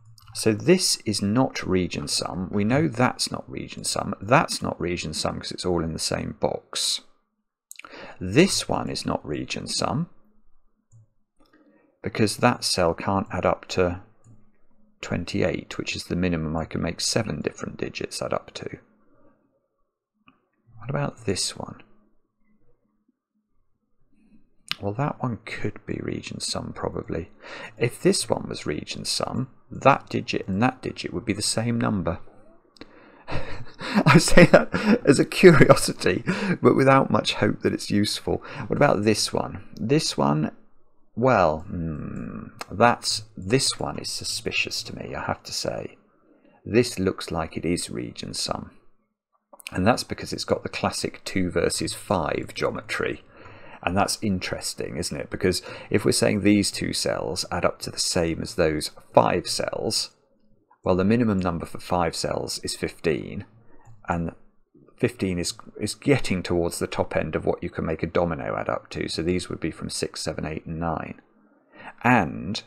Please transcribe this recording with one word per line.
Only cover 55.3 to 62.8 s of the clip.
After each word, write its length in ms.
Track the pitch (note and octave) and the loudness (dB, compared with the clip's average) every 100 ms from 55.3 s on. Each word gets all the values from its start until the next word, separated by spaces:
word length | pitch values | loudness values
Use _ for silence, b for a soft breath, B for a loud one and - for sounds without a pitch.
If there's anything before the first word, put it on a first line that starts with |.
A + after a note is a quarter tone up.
| - - - B B B | 0 0 0 B B B
if 140 | A2 | 2
we're 80 | - | 2
saying 300 | - A2+ G#2+ | 4 4 4
these 280 | G2 G#2 F#2+ | 6 6 4
two 220 | - F2 | -2 -4
cells 540 | E2 - G1+ G1+ F2+ - | -2 -2 -2 -4 -4 -4
add 140 | F2+ | 0
up 160 | - - | 0 0
to 100 | - | -8
the 80 | - | -4
same 420 | - F#2 E2+ E2 | 0 2 0 -2
as 140 | E2 - | -4 0
those 360 | E2 D2+ - - - | 2 2 -4 -10 4
five 340 | - A1+ F2+ - | 4 6 2 -2
cells, 640 | - - - A2+ - - _ _ _ _ _ _ _ | -4 -4 -4 -2 -2 -6 _ _ _ _ _ _ _
well, 140 | F#2 F#2 | 0 4
the 80 | F#2+ | 4
minimum 340 | A#2 A2+ F#2+ | 4 4 2
number 260 | F2+ E2+ D#2 | 0 -2 -6
for 140 | - | -10
five 360 | - F2+ E2 - | -2 0 0 0
cells 440 | - - - - | -4 -4 -4 -6
is 120 | - | -8
fifteen, 720 | - | -6